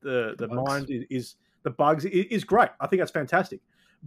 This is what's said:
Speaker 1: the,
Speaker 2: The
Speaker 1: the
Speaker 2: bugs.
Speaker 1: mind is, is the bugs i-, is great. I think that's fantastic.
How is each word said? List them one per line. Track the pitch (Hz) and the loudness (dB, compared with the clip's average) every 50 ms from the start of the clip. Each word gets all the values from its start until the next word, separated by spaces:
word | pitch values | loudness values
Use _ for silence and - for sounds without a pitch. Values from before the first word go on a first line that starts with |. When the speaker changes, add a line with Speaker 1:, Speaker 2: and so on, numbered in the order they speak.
Speaker 1:
the, | - 139 127 123 113 110 104 - | -6 -2 -2 -2 -2 -2 -4 -6
Speaker 2:
The | - | -6
Speaker 1:
the | 104 | -4
Speaker 2:
bugs. | 120 123 131 139 | -4 -2 -2 -2
Speaker 1:
mind | 139 139 139 135 | -2 -4 -4 -4
is, | 139 117 - - | -6 -6 -6 -6
is | 131 127 113 - - _ _ _ _ _ - | -6 -6 -6 -8 -14 _ _ _ _ _ -8
the | 147 | -4
bugs | 120 - 147 147 156 156 139 | 0 2 4 4 4 2 0
i-, | 196 | 0
is | - 175 196 - 233 196 - | 0 0 0 0 -2 -4 0
great. | - 190 233 233 - - - | 4 4 4 4 4 2 -4
I | 139 | -2
think | - 190 185 | 0 0 0
that's | 165 - | 0 0
fantastic. | - 165 143 - 170 175 - - 196 190 _ _ _ _ _ _ _ _ - | -2 -4 -2 0 0 0 0 0 -6 -16 _ _ _ _ _ _ _ _ -20